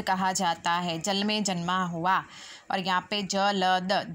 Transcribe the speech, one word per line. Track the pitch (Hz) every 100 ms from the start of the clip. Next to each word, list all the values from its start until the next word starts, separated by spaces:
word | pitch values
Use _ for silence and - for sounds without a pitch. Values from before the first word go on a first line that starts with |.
| 196
कहा | 190 190
जाता | 190 175 170 175
है, | 175 180 165
जल | 202 196
में | 208 214
जन्मा | 196 175 175 185 175
हुआ, | 170 180 180 - - - - -
और | 196
यहाँ | 185 180 -
पे | 208
जलद, | 185 196 202 196 185 185 185 185 -